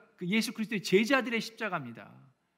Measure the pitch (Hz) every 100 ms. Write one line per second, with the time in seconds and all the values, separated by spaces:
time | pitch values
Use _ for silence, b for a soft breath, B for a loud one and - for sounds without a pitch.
0 | _ _ 175 220 226 220 220 208 - 190
1 | 226 269 240 226 214 - 220 175 123 113
2 | 107 127 135 _ _